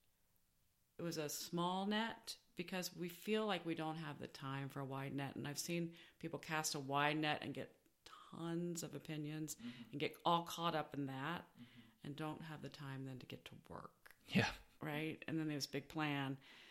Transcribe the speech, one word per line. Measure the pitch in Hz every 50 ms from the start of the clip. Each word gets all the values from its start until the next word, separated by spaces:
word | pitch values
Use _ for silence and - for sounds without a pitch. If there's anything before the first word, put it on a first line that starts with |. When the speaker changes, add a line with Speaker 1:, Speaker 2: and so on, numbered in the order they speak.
| _ _ _ _ _ _ _ _ _ _ _ _ _ _ _ _ _ _ _ -
Speaker 1:
It | 170
was | 170 160
a | 156 151 147
small | - - - - 175 170 175 180 185 190 196
net | 202 214 214 226 226 - - - - - - _ _ -
because | - 175 - 190 185 175 - -
we | 165 175 175
feel | 170 - - 208 214 214 220
like | 208 190 170 165
we | 165 165
don't | 165 160 160 156
have | 165 160 147 139 -
the | -
time | - - - 143 135 135 139 139 135
for | - 139
a | 139
wide | 131 135 135 135 139 -
net. | 139 139 135 -
And | - 135
I've | 143 143
seen | - - - 170 170 170 165 170 - - - - -
people | - 165 -
cast | 143 - - 160 156 156 - -
a | 147
wide | 135 135 139 143 143 147 151
net | 156 156 151 147 -
and | - 127 135
get | 131 135 - - - _ _ _ _ - - - - - - -
tons | - 165 170 170 170 175 175 170 170 156
of | 151 147
opinions | 143 - - 156 151 147 147 156 156 156 151 -
Speaker 2:
Mm-hmm. | - 226 240 - - - -
Speaker 1:
and | - 147
get | 156 - - - -
all | 170 170 170 170
caught | - - 165 170 170 156
up | 151 147 - -
in | 143 139
that | 135 135 131 135 156 175 -
Speaker 2:
Mm-hmm. | - - - - 240 - - - - - - _ -
Speaker 1:
and | - 135
don't | 147 156 156 151 143 160 160
have | 151 147
the | - 143
time | - - 143 135 135 131 135
then | 135 131 120
to | -
get | - - - -
to | - - - -
work. | - - - - - - _ - - - _ -
Speaker 2:
Yeah. | - - - - - - - - - - -
Speaker 1:
Right? | - 156 147 151 156 156 135 - -
And | - 160 160
then | 156
there's | 156 151 139 135
big | - - 143 135 -
plan. | - 160 151 147 143 143 139 135 139 - - - - - - -